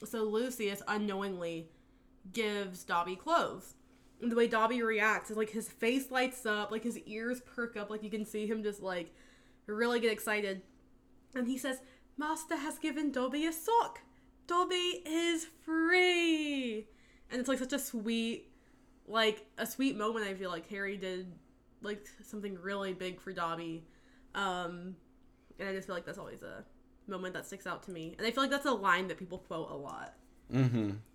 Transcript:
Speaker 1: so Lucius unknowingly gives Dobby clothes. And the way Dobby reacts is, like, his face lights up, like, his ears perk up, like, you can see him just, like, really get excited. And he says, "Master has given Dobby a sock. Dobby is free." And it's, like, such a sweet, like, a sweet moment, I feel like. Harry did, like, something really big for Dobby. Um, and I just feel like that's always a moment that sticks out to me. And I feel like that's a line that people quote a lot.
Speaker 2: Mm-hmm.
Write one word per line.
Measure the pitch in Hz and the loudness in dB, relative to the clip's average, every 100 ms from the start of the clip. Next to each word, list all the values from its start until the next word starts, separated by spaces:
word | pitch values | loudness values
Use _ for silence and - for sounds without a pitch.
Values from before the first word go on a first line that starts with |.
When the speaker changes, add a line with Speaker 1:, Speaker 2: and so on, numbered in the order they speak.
Speaker 1:
so | 208 233 | -8 -4
Lucius | 214 214 254 247 202 196 - | 0 0 0 0 -2 -2 -2
unknowingly | 208 208 190 202 185 170 165 160 - - - - - 190 | -2 0 -2 -2 -4 -4 -6 -10 -18 -20 -20 -20 -20 -8
gives | 226 214 208 190 185 | -2 -2 0 -4 -6
Dobby | - 175 180 185 | 0 0 0 -4
clothes. | 311 330 196 147 - - - - - - | 2 2 2 -2 -12 -20 -20 -20 -20 -6
And | 240 | 0
the | 233 | 4
way | 233 | 6
Dobby | 226 226 247 | 6 4 4
reacts | 226 214 214 196 - | 2 4 4 4 0
is, | 220 | -2
like, | 214 | -2
his | 220 214 | -2 -6
face | - 233 269 269 | -2 2 2 2
lights | 254 254 254 220 | 2 2 0 -2
up, | 208 202 | 0 0
like, | 220 | -2
his | 226 233 | -4 -6
ears | - 214 233 247 | -8 -6 -4 -4
perk | - - 233 214 | -6 -6 -6 -4
up, | 202 | -6
like, | 214 | -6
you | 214 | -4
can | 214 | -4
see | 208 214 214 | -4 -4 -2
him | 220 | 0
just, | 208 202 | -2 -4
like, | 190 180 165 - - - - - - | -4 -4 -4 -10 -20 -20 -20 -16 -6
really | 214 240 240 | 0 2 4
get | 226 | 4
excited. | 214 - 208 202 190 - - - - _ - - | 2 2 0 0 -4 -8 -20 -20 -20 _ -20 -8
And | 254 240 | -2 0
he | 262 | 0
says, | 277 254 - - - - | -2 -4 -8 -20 -14 -4
"Master | 294 320 - 330 | -2 -2 -2 -2
has | 294 277 | -2 -2
given | 311 285 302 | -2 0 0
Dobby | 262 254 285 | 2 0 2
a | 320 | 0
sock. | 320 - 466 - - - - - - - | 0 4 4 4 -2 -18 -20 -20 -12 2
Dobby | 349 359 359 359 359 | 4 4 4 2 0
is | 330 320 339 330 | 0 2 4 2
free." | 320 - - 320 320 359 359 349 339 311 294 285 247 214 214 - - - - | -2 -10 0 4 6 8 8 8 6 4 2 0 0 -2 -6 -14 -20 -20 -6
And | 254 | -2
it's, | 247 | 0
like, | 262 | 0
such | 254 | 0
a | 277 | -2
sweet, | - 233 208 233 226 233 - - - - - - - | -2 -4 0 0 0 -4 -10 -20 -20 -20 -20 -20 -2
like, | 220 220 214 - - | 4 4 4 -4 -6
a | 226 | -4
sweet | - 269 208 | 0 2 2
moment, | 214 226 202 | 0 0 -2
I | |
feel | 190 185 | -2 -4
like. | 165 - | -6 -6
Harry | 202 196 196 | -6 -4 -4
did, | 185 185 185 170 - _ _ - | -4 -4 -8 -14 -20 _ _ -10
like, | 202 208 - - | -8 -8 -10 -20
something | 214 214 202 185 | -12 -8 -6 -6
really | 185 202 190 | -4 -2 -2
big | 185 185 180 | -4 -6 -8
for | - | -8
Dobby. | 180 165 165 165 165 160 - - - - | -4 -2 -2 -6 -8 -10 -20 -20 -20 -8
Um, | - 196 180 175 175 180 180 - - - - - - | -2 0 0 -2 -6 -10 -12 -18 -20 -20 -20 -20 -8
and | 190 | -6
I | |
just | 190 190 | -4 -4
feel | 180 | -6
like | - | -6
that's | 185 | -10
always | - - | -10 -12
a | - 95 - - - - - | -12 -14 -16 -20 -20 -18 -10
moment | 185 185 | -6 -6
that | 185 - | -6 -10
sticks | 196 185 | -10 -8
out | 170 | -8
to | - | -8
me. | 170 160 - | -10 -8 -4
And | 220 | 0
I | |
feel | 233 | 2
like | 269 | 2
that's | 277 294 | 2 2
a | |
line | 226 196 175 185 | 2 4 4 2
that | - | -6
people | 180 185 | -8 -10
quote | - 165 - | -8 -6 -6
a | 143 | -8
lot. | 143 117 - - - - - | -8 -10 -12 -14 -20 -20 -2
Speaker 2:
Mm-hmm. | 123 131 117 104 101 - | 2 4 4 0 -2 -10